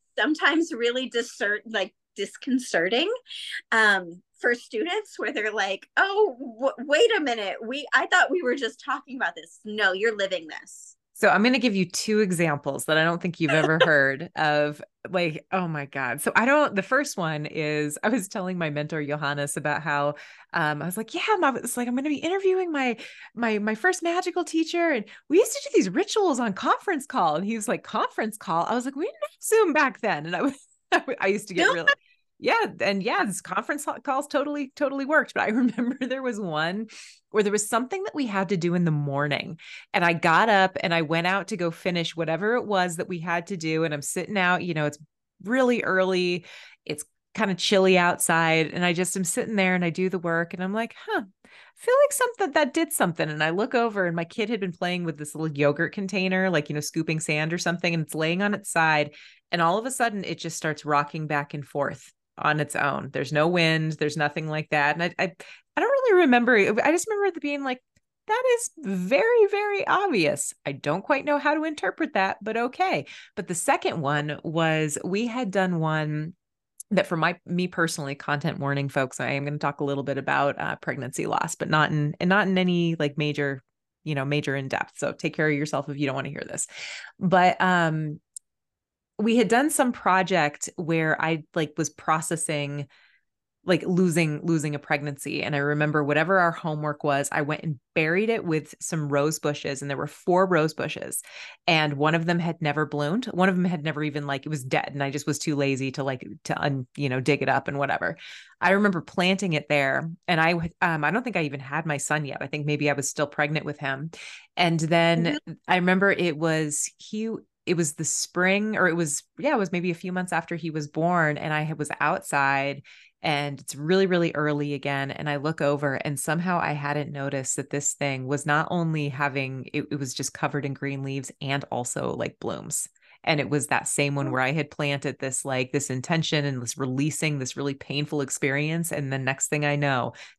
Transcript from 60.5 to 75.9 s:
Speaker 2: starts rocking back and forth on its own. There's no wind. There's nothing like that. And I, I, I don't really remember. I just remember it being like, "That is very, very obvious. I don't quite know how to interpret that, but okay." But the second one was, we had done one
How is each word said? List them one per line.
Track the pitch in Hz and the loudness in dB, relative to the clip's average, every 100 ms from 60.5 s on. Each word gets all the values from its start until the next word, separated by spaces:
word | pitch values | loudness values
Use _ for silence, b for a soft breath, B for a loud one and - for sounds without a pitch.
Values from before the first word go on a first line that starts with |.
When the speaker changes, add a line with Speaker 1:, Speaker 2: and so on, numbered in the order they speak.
| - | -6
Speaker 2:
starts | 160 151 147 | -4 -4 0
rocking | 143 147 160 151 | 2 0 -4 -2
back | 147 147 | -2 -4
and | 147 139 | -8 -8
forth | 147 139 - - _ _ - | -4 -4 -4 -16 _ _ -4
on | 151 151 | 0 0
its | 147 - | 0 0
own. | 143 139 135 | 0 0 -4
There's | 139 139 | -6 -2
no | 147 160 | 2 4
wind. | 180 165 160 156 | 4 4 2 0
There's | 156 151 156 | -2 -2 0
nothing | 147 156 156 | -2 -2 -6
like | 151 151 | -6 0
that. | 151 143 156 | 2 2 2
And | |
I, | 170 - | -2 -2
I, | - 277 B B _ - | -4 -4 B B _ -2
I | |
don't | 415 | 2
really | 554 508 370 | 2 6 6
remember. | 330 240 240 226 | 8 6 6 4
I | 196 214 - | 4 4 2
just | 339 - | 2 0
remember | 415 403 | 0 0
it | 349 | -2
being | 285 285 | -6 -4
like, | 277 254 _ _ _ _ - | -4 -6 _ _ _ _ -4
"That | 440 508 480 | 0 2 2
is | - - | 0 -8
very, | 254 190 180 277 453 480 403 | -4 -2 2 2 4 6 4
very | 403 415 403 - | 4 0 -2 2
obvious. | 359 403 254 147 143 - - - | 2 2 2 2 0 -4 -8 -8
I | |
don't | 139 143 170 | -6 -2 -2
quite | - 277 277 | 0 0 2
know | 294 | 0
how | 294 | 2
to | 311 | 0
interpret | 311 302 - - 320 208 | -2 -4 -4 -2 -2 0
that, | 190 - | 0 0
but | 208 220 | -4 -2
okay." | 240 - 370 190 - B B - | -2 0 0 0 -4 B B -10
But | 190 | -6
the | 170 | -4
second | - 339 381 165 | 2 2 2 -2
one | 135 147 147 147 | 0 0 0 -6
was, | - 160 160 156 156 - | -4 2 4 4 2 -2
we | - 196 240 | -2 -2 -2
had | 233 226 | -4 -2
done | 196 185 175 | 0 0 2
one | 160 | 0